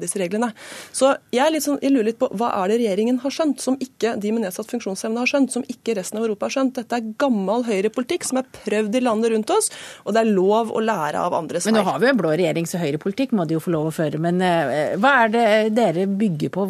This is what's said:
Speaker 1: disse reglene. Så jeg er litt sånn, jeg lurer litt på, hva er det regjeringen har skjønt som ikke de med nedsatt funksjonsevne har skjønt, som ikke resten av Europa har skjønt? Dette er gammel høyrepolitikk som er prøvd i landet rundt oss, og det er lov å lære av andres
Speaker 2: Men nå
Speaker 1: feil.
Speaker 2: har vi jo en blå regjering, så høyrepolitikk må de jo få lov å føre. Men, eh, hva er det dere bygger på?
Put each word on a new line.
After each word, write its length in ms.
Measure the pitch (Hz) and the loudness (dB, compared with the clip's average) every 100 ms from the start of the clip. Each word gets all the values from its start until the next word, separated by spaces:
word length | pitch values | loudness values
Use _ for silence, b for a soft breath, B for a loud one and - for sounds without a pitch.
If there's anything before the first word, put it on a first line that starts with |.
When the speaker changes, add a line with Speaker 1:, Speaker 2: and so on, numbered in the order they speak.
Speaker 1:
disse 160 | 170 202 | -6 -4
reglene. 320 | 175 208 240 B B B B | -4 -2 -2 B B B B
Så 220 | - 262 - - | 0 2 2 -2
jeg 120 | 240 302 | 0 2
er 80 | |
litt 100 | 311 | 2
sånn, 140 | 294 285 | 0 -2
jeg 140 | 269 | 2
lurer 160 | 277 214 | 2 2
litt 80 | 226 | 0
på, 80 | 254 190 | -2 -2
hva 140 | 240 - | -2 0
er 80 | 185 | 0
det 80 | 226 | 2
regjeringen 400 | 226 185 226 254 | 2 0 0 0
har 100 | 277 | -2
skjønt 300 | - 311 - | 0 0 0
som 160 | - 269 | -2 -2
ikke 360 | 262 - 220 226 | -4 -4 -2 -2
de 140 | 202 | -2
med 100 | 226 | -2
nedsatt 240 | 190 185 214 | -2 -4 -6
funksjonsevne 540 | 240 208 196 220 226 | -6 -6 -6 -4 -2
har 80 | 247 | 0
skjønt, 240 | 285 262 | 2 2
som 100 | 240 - | 0 -6
ikke 240 | - - 214 | -6 -4 -4
resten 180 | 180 214 | -4 -4
av 80 | 226 | -2
Europa 240 | 208 226 | -2 -4
har 60 | 269 | 0
skjønt? 160 | 262 254 | -2 -2
Dette 160 | 226 240 | -4 -4
er 160 | 220 214 | -4 -2
gammel 420 | 285 214 190 233 240 | 0 2 2 0 0
høyrepolitikk 580 | 196 214 262 247 349 - | 0 0 -2 -2 -4 -2
som 140 | 262 | -4
er 80 | 254 - | -4 -10
prøvd 380 | - 208 214 254 | -2 -2 0 0
i 60 | |
landet 280 | 247 214 233 220 | 2 2 2 0
rundt 180 | 214 | 2
oss, 160 | 415 415 B B B | 0 0 B B B
og 80 | - | -2
det 120 | 220 226 | 2 4
er 60 | |
lov 400 | 196 190 214 226 | 4 4 2 2
å 120 | - | 0
lære 360 | 226 202 151 180 | 0 0 -2 -2
av 140 | 175 - | 0 -2
andres 280 | 156 165 196 | -2 -2 2
Speaker 2:
Men 100 | 220 | 2
nå 40 | |
Speaker 1:
feil. 80 | 185 | 2
Speaker 2:
har 60 | 147 | 2
vi 80 | 240 | 2
jo 40 | |
en 80 | 254 | 2
blå 160 | 160 156 | 2 2
regjering, 320 | 170 165 165 | 2 0 -2
så 120 | 175 | -2
høyrepolitikk 500 | 160 151 - 196 269 208 | -2 -2 -4 -2 -2 0
må 100 | 160 | 0
de 80 | 160 | -2
jo 80 | |
få 80 | 185 | 0
lov 140 | 160 156 | -2 -2
å 40 | |
føre. 280 | 160 151 151 | -2 -2 -2
Men, 180 | 170 180 | 0 2
eh, 540 | 185 170 139 143 135 160 | 2 2 2 0 -2 2
hva 140 | 262 269 | 4 4
er 40 | 226 | 4
det 460 | 233 226 214 220 220 | 4 4 4 2 2
dere 300 | 214 165 196 | 2 2 0
bygger 420 | 196 214 151 156 | 0 0 0 -4
på? 100 | 180 196 | -2 -2